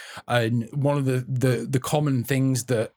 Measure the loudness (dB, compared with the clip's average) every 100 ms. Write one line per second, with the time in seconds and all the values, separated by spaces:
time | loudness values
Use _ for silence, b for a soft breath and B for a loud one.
0 | B B -2 0 2 0 -2 0 0 2
1 | 0 0 -2 0 2 2 0 -2 0 0
2 | 2 0 0 0 2 0 0 -2 -2